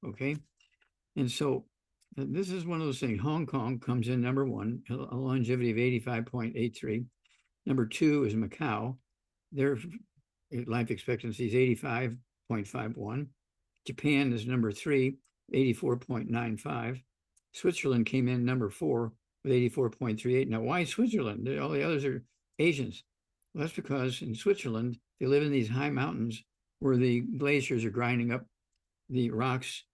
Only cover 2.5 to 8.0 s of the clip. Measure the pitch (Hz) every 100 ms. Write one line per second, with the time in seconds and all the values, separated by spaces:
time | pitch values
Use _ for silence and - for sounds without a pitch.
2.5 | 185 165 165 156 131 131 104 127 156 143
3.5 | 139 113 123 - 123 113 127 123 135 139
4.5 | 110 107 123 - 127 135 123 131 131 117
5.5 | 127 120 113 127 123 120 117 113 123 113
6.5 | 113 120 - 131 113 123 _ _ _ _
7.5 | _ - 135 110 -